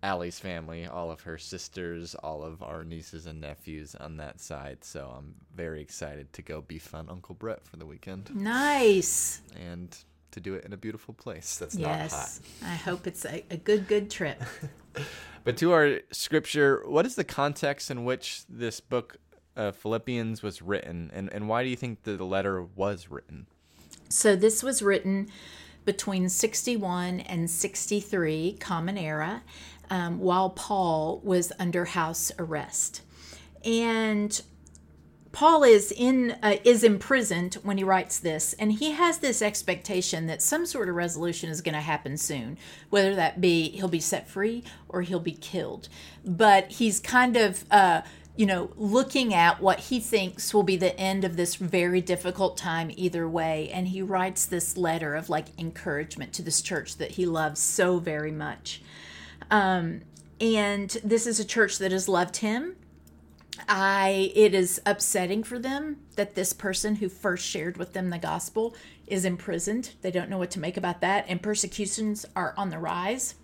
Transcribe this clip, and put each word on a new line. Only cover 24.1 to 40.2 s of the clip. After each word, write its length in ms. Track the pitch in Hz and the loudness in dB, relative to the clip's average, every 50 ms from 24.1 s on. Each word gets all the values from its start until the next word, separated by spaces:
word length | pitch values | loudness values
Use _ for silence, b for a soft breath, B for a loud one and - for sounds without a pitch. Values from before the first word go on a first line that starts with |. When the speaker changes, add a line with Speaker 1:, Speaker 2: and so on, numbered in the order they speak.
Speaker 2:
So 260 | - - - 220 202 | -2 4 6 6 6
this 260 | 185 196 220 220 - - | 6 6 4 4 4 -2
was 200 | 262 269 - 208 | -2 -2 0 2
written 460 | 196 196 180 - 190 196 196 202 208 B B B B B B B B B B B | 2 2 2 0 0 -2 -2 -4 -6 B B B B B B B B B B B
between 420 | - 196 202 - - 196 185 180 185 | -4 -2 -2 -4 -4 0 0 0 0
sixty-one 920 | 180 - - 220 220 - - - 240 220 196 185 180 180 180 180 180 185 | 0 0 0 0 0 -2 -2 0 -2 0 0 -2 -2 -2 -2 -4 -4 -6
and 280 | - - 185 170 165 170 | -6 -6 -4 -4 -2 -2
sixty-three, 1080 | 170 - - 196 - - - - 208 208 202 - - 190 170 156 156 156 160 180 202 - | -2 -2 -4 -4 -4 -6 -4 -2 -2 -2 -2 -2 -2 0 0 0 0 0 -2 -4 -4 -6
Common 380 | - - 185 165 160 180 202 202 | -6 -6 -4 -4 -2 -4 -4 -4
Era, 440 | 170 156 156 151 156 165 208 233 - B B B B B B B B - | -4 -4 -4 -4 -4 -4 -6 -8 -12 B B B B B B B B -6
um, 300 | 190 185 175 170 170 175 | -4 -2 -2 -2 -4 -2
while 300 | 185 185 175 185 190 190 | 0 2 2 4 2 0
Paul 720 | 185 - - - 214 196 185 170 160 156 156 160 185 - - | -2 -6 -6 -2 0 2 2 2 2 2 0 -2 -4 -4 -2
was 280 | 202 185 180 175 175 - - | 2 2 2 2 0 -4 -4
under 280 | 185 175 170 175 175 | -4 0 0 0 -2
house 440 | 165 - 180 160 160 165 - - - - - | 0 0 -2 -2 0 -2 -4 -4 -4 -4 -4
arrest. 600 | 170 160 160 147 143 - - - - - - - - B B B B B B B B B B - - | -6 -4 -4 -6 -6 -6 -4 -4 -4 -4 -4 -10 -18 B B B B B B B B B B -10 -2
And 800 | 226 226 226 233 233 226 220 220 220 214 208 208 208 - - - - - - - - - - - - - - - - _ _ - - - | 0 0 2 2 2 2 2 2 2 2 0 0 0 -2 -6 -8 -8 -20 -20 -20 -20 -20 -20 -20 -20 -20 -20 -20 -20 _ _ -20 -16 -2
Paul 300 | - 294 311 330 311 285 | 6 8 8 10 10 12
is 300 | 247 226 208 202 - - | 12 12 10 10 4 -2
in, 440 | - 240 254 262 254 247 240 233 - - | 2 4 4 4 4 2 0 -2 2 4
uh, 140 | 214 202 202 - | 4 4 6 8
is 180 | 240 247 214 226 | 8 8 10 8
imprisoned 720 | 226 208 196 - - 269 262 226 - 185 170 175 185 185 214 - | 6 6 6 2 2 2 2 2 2 0 0 -2 -2 -4 -6 -4
when 160 | 202 202 196 | -2 -2 0
he 60 | 190 | 2
writes 340 | 190 190 185 - - - - | 4 4 4 2 0 -6 -4
this, 340 | - 170 156 156 156 - - | -2 -2 -2 0 -2 -4 -2
and 180 | - 214 214 214 | 0 0 0 2
he 180 | 214 294 311 | 2 0 -2
has 280 | 302 302 349 339 330 330 | 2 2 4 2 2 2
this 220 | - 269 233 - | 0 0 0 2
expectation 880 | 214 208 208 - - - 180 180 - - 202 180 180 - - 165 | 0 0 -2 -2 -2 -2 -4 -4 -2 -2 -2 -2 0 0 -2 -2